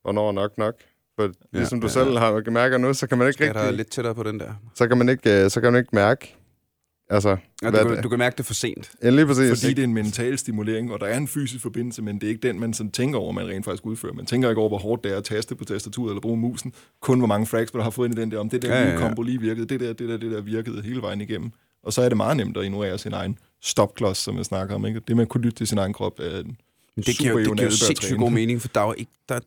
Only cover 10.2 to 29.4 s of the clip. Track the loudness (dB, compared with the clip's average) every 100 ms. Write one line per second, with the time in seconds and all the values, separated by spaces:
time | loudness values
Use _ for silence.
10.2 | -2 -4 -4 -4 -2 -2 -4 -6 -4 -2
11.2 | -2 -4 -4 -6 -8 -6 -6 -6 -6 -4
12.2 | -4 -2 -2 -2 -4 -4 -6 -2 -2 -2
13.2 | -4 -4 -6 -6 -6 -6 -6 -8 -8 -10
14.2 | -2 2 2 2 2 0 -2 -2 -2 -4
15.2 | -4 -4 -6 -8 -8 -8 -8 -6 -6 -4
16.2 | -2 -2 -2 -4 -10 -14 -20 _ 2 4
17.2 | 4 4 2 0 -2 -2 -2 0 -2 0
18.2 | -4 -4 -4 -2 0 2 2 2 0 -2
19.2 | -2 -2 -2 -2 -4 -4 -4 -6 -6 -6
20.2 | -4 -6 -4 -4 -4 -8 -8 -6 -6 -6
21.2 | -6 -6 -8 -12 _ _ -4 2 4 4
22.2 | 2 0 -2 -4 -4 -4 -4 -4 -6 -6
23.2 | -6 -6 _ _ -4 2 2 2 -2 0
24.2 | -4 -6 -4 -4 -4 -4 -4 -4 0 2
25.2 | 2 0 -2 -2 -2 0 0 -2 -4 -4
26.2 | -6 -8 -10 -14 _ _ _ -4 -2 0
27.2 | 2 2 2 2 2 2 2 2 0 0
28.2 | 2 2 2 -2 -2 0 0 -2 -10 _
29.2 | -8 -8